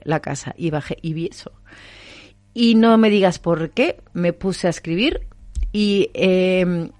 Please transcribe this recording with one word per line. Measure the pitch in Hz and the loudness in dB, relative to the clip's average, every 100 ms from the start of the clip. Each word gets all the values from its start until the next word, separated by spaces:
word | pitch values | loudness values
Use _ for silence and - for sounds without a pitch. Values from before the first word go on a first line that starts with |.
| - | -4
la | 156 | -4
casa". | - 139 - - | -4 -10 -10 -8
Y | 160 | -6
bajé | 151 - - | -6 -8 -10
y | 165 | -8
vi | 156 165 | -8 -8
eso. | - - - - - - - - - - _ _ | -12 -18 -20 -20 -20 -20 -20 -20 -20 -20 _ _
Y | 233 233 226 | 0 4 6
no | 226 226 | 6 6
me | 220 | 4
digas | 208 190 - | 4 2 2
por | 170 160 165 | -2 -2 -2
qué, | - 302 - - | -2 -2 -2 -10
me | 175 175 | -4 -4
puse | 170 190 175 185 | -2 -6 -2 -4
a | |
escribir | 160 165 170 269 - - - - - - | -4 -4 -2 -2 -4 -10 -16 -12 -6 -4
y, | 208 208 202 - | 0 2 2 0
eh, | - 190 185 185 185 180 170 170 - | 0 0 2 2 0 0 -2 -6 -12